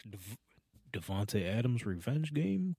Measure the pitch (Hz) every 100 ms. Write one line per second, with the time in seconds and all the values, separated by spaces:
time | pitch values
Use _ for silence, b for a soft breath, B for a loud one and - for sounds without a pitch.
0 | 110 101 95 110 _ _ _ - - 98
1 | 90 95 104 107 90 110 123 120 101 87
2 | 117 147 156 147 185 196 185